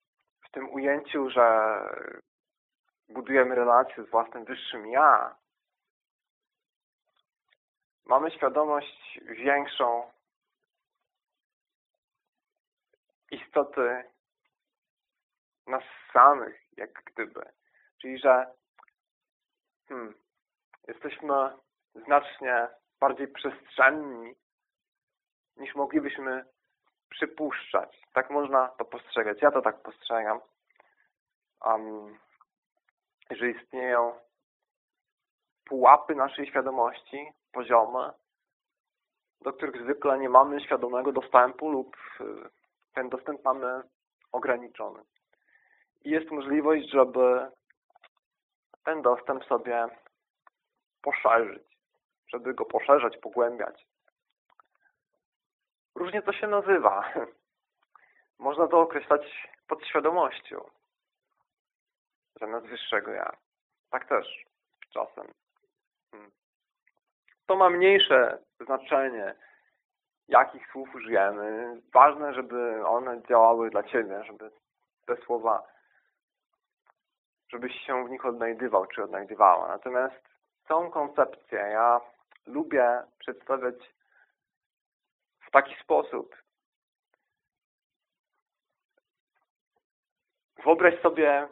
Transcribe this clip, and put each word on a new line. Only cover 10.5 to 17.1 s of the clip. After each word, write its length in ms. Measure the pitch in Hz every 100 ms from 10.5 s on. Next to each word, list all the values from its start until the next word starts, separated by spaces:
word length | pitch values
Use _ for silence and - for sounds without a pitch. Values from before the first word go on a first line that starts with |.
| _ _ _ _ _ _ _ _ _ _ _ _ _ _ _ _ _ _ _ _ _ _ _ _ _ _ _ -
istoty 760 | 135 - 147 143 - 120 123 127 _ _ _ _ _ _ _ _ _ _ _ _ _ _ _ -
nas 160 | 131 - - -
samych, 500 | 123 135 143 110 - _ -
jak 260 | 101 -
gdyby. 400 | -